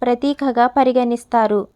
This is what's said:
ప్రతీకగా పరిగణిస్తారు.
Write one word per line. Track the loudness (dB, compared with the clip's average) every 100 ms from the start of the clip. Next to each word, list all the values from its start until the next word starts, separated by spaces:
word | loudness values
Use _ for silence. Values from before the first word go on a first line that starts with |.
ప్రతీకగా | -4 -2 -2 -2 -2 0 0
పరిగణిస్తారు. | 2 2 2 0 -4 -2 0 0 0 -4